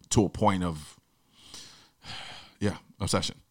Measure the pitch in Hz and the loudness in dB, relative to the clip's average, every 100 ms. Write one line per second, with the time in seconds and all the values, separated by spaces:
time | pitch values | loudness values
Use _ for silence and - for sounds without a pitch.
0 | - 123 92 - 104 95 90 76 73 - | 0 4 4 4 2 4 0 -2 -10 -20
1 | _ _ _ _ - - - - - _ | _ _ _ _ -20 -20 -20 -20 -20 _
2 | - - - - - _ 104 87 - - | -16 -14 -14 -16 -20 _ -2 -2 -10 -6
3 | 95 95 - - _ | 0 0 0 -6 _